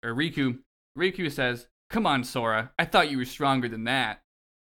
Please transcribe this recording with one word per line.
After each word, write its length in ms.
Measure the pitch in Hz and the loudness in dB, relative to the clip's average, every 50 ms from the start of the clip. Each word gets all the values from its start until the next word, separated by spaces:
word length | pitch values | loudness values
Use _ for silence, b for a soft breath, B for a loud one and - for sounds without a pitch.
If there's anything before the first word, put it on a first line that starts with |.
or 100 | - 117 117 | -6 -4 -2
Riku, 440 | 131 156 165 - 147 135 127 127 127 - _ _ _ _ _ - 143 | -2 -2 -2 0 0 0 0 -2 -4 -10 _ _ _ _ _ -4 -2
Riku 320 | 175 190 185 - 180 147 | -2 0 0 -2 -4 -4
says, 360 | 135 143 131 123 120 120 - _ _ _ _ - | -2 0 -2 -2 -2 -4 -8 _ _ _ _ -4
"Come 180 | - 226 214 | -2 0 2
on, 180 | 196 180 147 123 | 2 2 0 0
Sora. 480 | - - 131 117 113 110 110 113 117 _ - | -2 -2 0 2 2 2 0 0 -2 _ -4
I 60 | 170 | 0
thought 260 | 160 - 196 165 151 | 4 4 4 4 4
you 60 | 143 127 | 2 -2
were 60 | 123 | -4
stronger 440 | 127 - - 147 139 135 131 120 120 | -4 -4 0 2 2 2 2 0 -2
than 160 | 113 110 110 | -4 -4 -2
that." 360 | 120 131 135 123 107 101 - _ _ _ _ _ _ _ _ _ _ _ | 0 0 0 0 -2 -4 -8 _ _ _ _ _ _ _ _ _ _ _